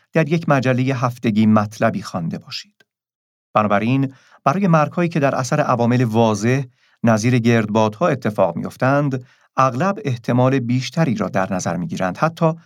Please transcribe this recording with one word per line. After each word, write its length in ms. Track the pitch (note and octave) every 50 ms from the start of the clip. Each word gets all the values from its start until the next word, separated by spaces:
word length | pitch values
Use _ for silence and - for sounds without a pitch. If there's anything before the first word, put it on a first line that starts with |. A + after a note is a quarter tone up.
| _ _
در 160 | _ E3 D#3 C#3+
یک 200 | E3 E3 E3 -
مجله 460 | D3 C3+ A#2 C3 B2+ B2 C3 C3 C3+
هفتگی 520 | B2 C3+ A#2+ A#2+ - - A#2 G#2 G#2+ A2
مطلبی 560 | G#2+ G#2+ G#2+ G#2 G#2 - - A2 A2+ - G2+
خوانده 360 | - - - F#2 E2 E2 E2 E2+
باشید. 460 | - - - - - - _ _ _ _ _ _ _ _ _ _ _ _ _ _ _ _ _
بنابراین، 600 | G#2+ G#2+ G2+ G#2 G2+ G#2+ A#2 C3 C3+ C3+ C3 - - _ _ _ _ _
برای 220 | C#3 C#3+ F#3+ G3+
مرگ‌هایی 420 | F3+ E3 D#3 D3+ D3+ - F3+ F3 E3
که 120 | E3+ D#3+
در 140 | C#3 C3+ -
اثر 260 | - C3+ - D3+ D3
عوامل 440 | - - C3 A2+ A#2+ A#2 A#2+ B2 B2+
واضح 580 | A2 G#2+ A2+ A#2 A2 G#2+ F#2+ G#2 A#2+ B2+ C3+ C3+ - _ _ _ _ _ _
نظیر 360 | - A#2 A2 G#2+ G#2 B2+ B2 B2
گردبادها 680 | A2 A#2 A#2 A2+ G#2+ G#2 G#2 A2+ A2 A2 G#2+ - F3 F3
اتفاق 480 | C#3+ A#2+ - A2 G#2 - F#2+ - -
می‌افتند، 680 | - - - - - B2+ C3 C#3 C#3+ D3 C#3+ B2+ B2 B2 - _ _ _ _ _
اغلب 440 | - C3 C3 A#2+ A#2+ E3 G3 G3+ G#3+ -
احتمال 540 | - A#2+ - - - A#2+ B2 B2+ C3 C3+ C3+
بیشتری 560 | A#2+ A#2 B2 B2+ C3 - - E3 E3 C#3+ G#2+
را 140 | - G2+ F#2
در 240 | - F#2+ F#2+ F#2+
نظر 240 | G2 F#2 - G2 E2+
می‌گیرند، 400 | F2 F2 E2 G2+ F2+ F#2 F#2 F2+
حتی 360 | - D#3 D#3+ E3 - E3 D#3+ D#3+ E3 -